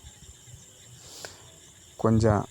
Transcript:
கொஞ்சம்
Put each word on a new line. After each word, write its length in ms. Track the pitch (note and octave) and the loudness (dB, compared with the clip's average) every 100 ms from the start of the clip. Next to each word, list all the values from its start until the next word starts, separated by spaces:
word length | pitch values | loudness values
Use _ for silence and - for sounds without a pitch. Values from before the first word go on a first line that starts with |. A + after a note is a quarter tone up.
| - - - - - - - - - - - - - - - - - - - - | -20 -20 -20 -20 -20 -20 -20 -20 -20 -20 -20 -20 -20 -20 -20 -20 -20 -20 -20 -4
கொஞ்சம் 380 | A2+ A2+ A2 G2+ - | 0 2 2 0 -2